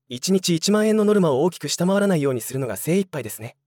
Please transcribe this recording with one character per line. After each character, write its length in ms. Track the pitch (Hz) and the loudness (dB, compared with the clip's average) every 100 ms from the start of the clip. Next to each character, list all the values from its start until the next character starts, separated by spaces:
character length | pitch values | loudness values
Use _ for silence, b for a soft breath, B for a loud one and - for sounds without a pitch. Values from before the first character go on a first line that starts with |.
| - | -16
一 220 | 123 - | -8 0
日 240 | 190 180 165 | 0 2 0
一 160 | 190 | 2
万 160 | 208 214 | 2 2
円 100 | 214 | 2
の 80 | 208 | 4
ノ 80 | |
ル 80 | 208 | 4
マ 80 | 170 | 4
を 140 | 131 | 2
大 80 | 175 | 0
き 80 | - | -2
く 80 | 147 | -6
下 180 | - 180 | -2 0
回 140 | 196 | 2
ら 80 | 202 | 2
な 80 | 170 | 2
い 80 | |
よ 80 | 143 | 0
う 20 | |
に 80 | 127 | -2
す 100 | - | -4
る 60 | 131 | -6
の 80 | 127 | -6
が 100 | 95 | -6
精 220 | - 185 | -2 -2
一 80 | 190 | -2
杯 160 | 139 | -8
で 80 | 110 | -10
す 100 | - | -12
ね。 180 | 113 - | -14 -18